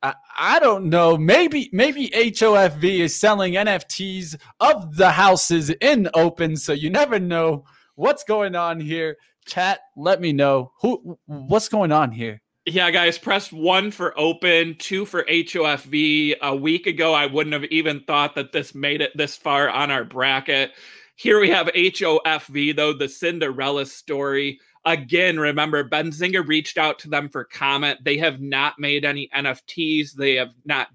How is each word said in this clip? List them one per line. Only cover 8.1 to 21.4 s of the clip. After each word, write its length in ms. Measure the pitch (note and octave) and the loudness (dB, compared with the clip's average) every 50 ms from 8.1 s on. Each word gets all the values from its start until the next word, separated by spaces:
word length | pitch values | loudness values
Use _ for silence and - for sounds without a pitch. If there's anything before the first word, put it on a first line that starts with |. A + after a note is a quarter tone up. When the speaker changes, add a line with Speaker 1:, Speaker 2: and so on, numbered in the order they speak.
| D4 F#3+ - | 0 0 -2
Speaker 1:
going 320 | - G#3+ G#3+ G#3 G3 F3+ | -2 0 0 0 -2 -2
on 240 | F3 E3+ E3+ E3 E3 | -2 -2 -2 -4 -6
here. 380 | D#3 D3+ D#3+ E3 E3 D#3+ D3+ _ _ _ _ _ _ | -6 -6 -4 -4 -4 -4 -6 _ _ _ _ _ _
Chat, 340 | - - F#3 F3+ F#3 G3 - - _ _ | -10 -4 -2 0 0 -2 -2 -6 _ _
let 260 | - C#3+ F3 F#3+ F3+ | -4 0 0 0 2
me 120 | F3 E3+ D3 | 2 -2 2
know 380 | C#3 C#3 C#3 C3+ C3+ B2+ A#2+ _ _ | 2 2 4 2 2 0 -4 _ _
who, 360 | - A#3 B3+ - _ E3+ E3+ _ _ | -2 -2 -2 -2 _ -12 -18 _ _
what's 440 | - D3 C#3+ C3+ B2+ F#3 G#3+ G#3 - | -16 -14 -14 -4 0 0 0 0 0
going 220 | - G#3+ G3 E3 | 0 0 0 2
on 200 | D3+ D3+ D3+ C3 | 2 2 2 0
here. 300 | A2+ A2+ A#2 A2+ G#2+ G#2+ _ _ _ _ _ | -4 -6 -10 -10 -10 -12 _ _ _ _ _
Speaker 2:
Yeah, 260 | - D#3+ F#3 F3+ F3 | -4 -2 0 0 2
guys, 260 | E3 F3 F3 E3+ E3+ - | 2 2 2 2 0 -2
press 340 | - A#3+ G3+ G3+ G3 - | -4 -2 -2 -2 -2 -6
one 380 | - D#3+ D#3 F3 F#3 F#3 G3 G#3 | -10 -4 0 2 2 2 0 -2
for 280 | G3+ - F3+ E3 - - | -6 -6 -6 -6 -4 -2
Open, 560 | D3+ E3 E3 E3 - F3+ E3+ E3 E3 E3 D#3+ D#3 | -2 -2 -2 0 0 2 2 2 2 -2 -6 _
two 280 | - - G3+ F#3+ G3+ | -10 -6 -6 -6 -6
for 200 | G3 - F3+ D3+ - | -4 -4 -6 -2 0
H 280 | D#3 E3+ E3 - - | 0 -2 -2 -2 -2
O 100 | F3+ D#3 | -2 0
F 180 | D3+ D3 C3+ - | 0 0 -2 -6
V. 520 | C3+ C#3 D3+ D3+ D#3 D3+ D3+ D3+ D3 D3 - | -6 -2 -2 0 2 2 0 0 0 -2 -2
A 140 | - C#3+ C3+ | -4 -4 -4
week 320 | C#3 C#3 D#3 E3 F3+ F3 G3 | -4 -2 -2 -2 -2 -2 -4
ago, 260 | E3+ D3+ E3 E3 D#3+ | -4 -2 0 0 2
I 120 | D3 D3 | 0 0
wouldn't 280 | C#3+ C3+ D3+ D3+ D3+ D3+ | -2 -2 -4 -4 -2 -4
have 120 | D3 C#3 | -6 -6
even 360 | D3+ D#3+ D#3+ D#3+ D#3 D3 C#3+ | -4 -2 -2 -2 -2 -4 -6
thought 340 | C3+ - D#3 D3 D3 D3 - | -6 -2 0 0 0 0 -4
that 160 | - C#3 B2+ | -8 -10 -6
this 220 | - D#3 C#3 - - | -6 -8 -8 -8 -12
made 260 | C3+ C#3 C#3+ D3 D3 | -6 -4 -4 -2 -2
it 140 | D3 - - | -4 -6 -4
this 200 | D3 D3 C#3+ - | -4 -6 -6 -6
far 340 | - _ D#3+ C#3 C#3 C#3+ C3 | -10 _ -2 0 2 2 0
on 220 | G#2+ B2+ D3 C#3+ | 0 -2 -2 -2
our 120 | C#3 C3 A#2 | -2 -4 -6
bracket. 680 | - - B2+ B2+ C#3 C3+ C3+ C3+ - D3 C3+ C3+ C3 - - - - - - - _ _ | -8 -6 -2 0 0 0 -2 -2 -2 -2 -2 -2 -4 -6 -16 -20 -20 -20 -20 -20 _ _
Here 240 | _ - A#3+ G#3+ G#3+ | _ 2 4 4 4